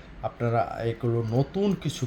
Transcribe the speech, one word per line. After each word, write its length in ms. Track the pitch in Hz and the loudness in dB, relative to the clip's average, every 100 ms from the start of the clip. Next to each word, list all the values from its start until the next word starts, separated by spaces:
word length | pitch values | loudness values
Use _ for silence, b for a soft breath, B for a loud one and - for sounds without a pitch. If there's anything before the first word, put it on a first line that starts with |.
| B B | B B
আপনারা 580 | - - 120 117 95 - | -8 -2 2 2 0 0
এগুলো 400 | 117 113 120 117 110 | -2 0 0 0 2
নতুন 440 | 120 143 190 202 | 2 2 2 2
কিছু 320 | 180 156 - | 2 -2 -4